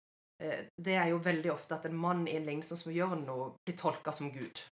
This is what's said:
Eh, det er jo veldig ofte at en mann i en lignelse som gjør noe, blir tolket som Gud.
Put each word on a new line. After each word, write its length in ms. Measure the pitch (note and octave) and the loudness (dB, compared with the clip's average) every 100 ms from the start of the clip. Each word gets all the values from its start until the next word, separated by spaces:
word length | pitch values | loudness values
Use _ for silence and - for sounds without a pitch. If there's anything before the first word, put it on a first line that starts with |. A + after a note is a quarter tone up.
| _ _ _ - | _ _ _ -8
Eh, 280 | D#3+ - - - | -4 -4 -6 -6
det 220 | F3 F#3 | 2 4
er 80 | E3+ | 4
jo 80 | E3+ F3 | 4 4
veldig 300 | E3 E3+ - | 2 2 -2
ofte 220 | - D#3+ | -4 -4
at 100 | D#3+ | -2
en 80 | E3 | 0
mann 300 | F3 F3 E3 | 2 2 2
i 80 | D#3 | 0
en 80 | D3+ | -2
lignelse 320 | D3 - E3+ | -2 -2 -2
som 160 | E3 | -2
gjør 240 | E3 F#3 E3 C3+ | 0 2 0 -2
noe, 300 | B2+ C3 - - | -4 -4 -6 -8
blir 120 | F3 | 0
tolket 320 | D#3+ D3+ D3+ | 0 0 -2
som 160 | D3+ C#3+ | -2 -4
Gud. 280 | C3 A#2+ - - | -6 -8 -10 -14